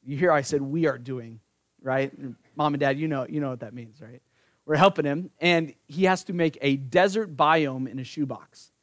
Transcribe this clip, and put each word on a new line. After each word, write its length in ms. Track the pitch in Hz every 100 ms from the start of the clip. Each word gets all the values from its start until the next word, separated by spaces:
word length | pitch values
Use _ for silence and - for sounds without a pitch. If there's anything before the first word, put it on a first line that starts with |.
You 120 | 123 143
hear 160 | 180
I 100 | 151
said, 180 | 135 147
"We 260 | 139 156 160
are 100 | 127
doing," 400 | 120 131 113 113 _ _ _ _
right? 320 | 131 131 135 - 139 117 _ -
Mom 180 | 147
and 60 | 143
Dad, 180 | 139 135
you 100 | 160
know, 180 | 139 127
you 140 | 151
know 80 | 139
what 120 | 127
that 120 | 113
means, 300 | 123 117 120
right? 180 | 110 123 _ _ _ _ -
We're 100 | 151
helping 300 | 196 190 147
him, 240 | 143 185 _
and 320 | 170 170 156 - _
he 180 | 151
has 200 | 185 185
to 100 | -
make 240 | 175 165 -
a 160 | 143 135
desert 580 | 131 165 196 196 208
biome 540 | 139 151 160 147 131 131
in 100 | 127
a 60 |
shoebox. 680 | 127 - 143 107 - - - _